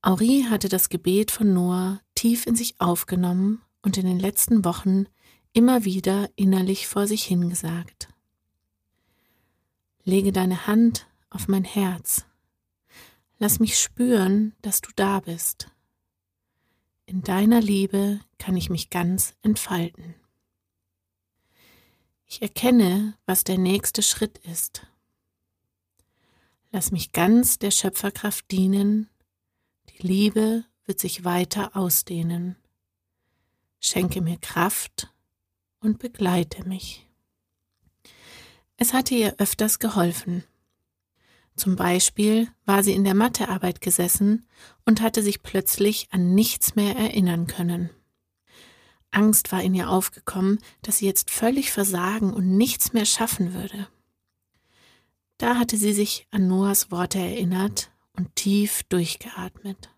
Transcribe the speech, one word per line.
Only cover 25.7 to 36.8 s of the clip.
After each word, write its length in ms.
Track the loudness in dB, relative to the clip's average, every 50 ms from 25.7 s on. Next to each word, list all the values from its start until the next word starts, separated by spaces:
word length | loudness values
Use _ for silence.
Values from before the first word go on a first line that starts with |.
| _ _ _ _ _ _ _ _ _ _ _ _ _ _ _ _ _ _ _ _
Lass 200 | -6 -4 -4 -2
mich 220 | -4 -4 -6 -4 -2
ganz 440 | 0 4 6 6 6 6 4 0
der 140 | 0 -2 0
Schöpferkraft 800 | 0 0 0 -2 -4 -2 -6 -6 -6 -4 -6 -6 -6 -6 -8 _
dienen. 580 | 0 2 2 4 4 2 2 2 2 0 -2 _ _ _ _ _ _ _ _ _ _ _ _ _ _ _ _ -20
Die 160 | _ _ -2
Liebe 600 | 0 2 2 2 2 2 2 0 0 0 -2 -6 _ _ _ _
wird 140 | -8 -6 -6
sich 260 | -4 -6 -6 -6 -4
weiter 500 | -2 0 0 -2 -2 -4 -6 -6 -4 -4
ausdehnen. 800 | -4 -2 0 0 -2 -2 -4 -6 -4 -4 -4 -4 -4 -6 -8 -10 _ _ _ _ _ _ _ _ _ _ _ _ _ _ _ _ _ _ _ _ _ _ _ _ _
Schenke 420 | -6 -4 -2 -2 -2 -2 -2 -4
mir 160 | -4 -4 -4
Kraft 720 | -6 -10 -8 -2 0 0 0 0 -4 -8 -8 _ -12 -14 -14 _ _ _ _ _ _ _ _ _ _ _ _ _ _
und 180 | -4 -4 -2
begleite 720 | -2 -6 -14 -6 -4 -2 0 0 0 -2 -4 -8 -12 -10
mich.“ 420 | -10 -8 -8